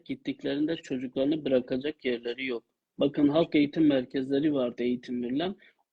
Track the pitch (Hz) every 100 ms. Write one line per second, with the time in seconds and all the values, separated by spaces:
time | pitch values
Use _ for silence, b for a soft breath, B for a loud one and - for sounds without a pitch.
0 | - 131 - 131 139 139 151 165 - 131
1 | 131 135 139 156 147 131 123 131 143 151
2 | 131 120 120 123 135 117 - _ _ -
3 | 143 147 143 151 170 156 143 160 156 135
4 | 127 139 131 139 156 143 123 117 120 123
5 | 123 123 120 135 180 202 b b _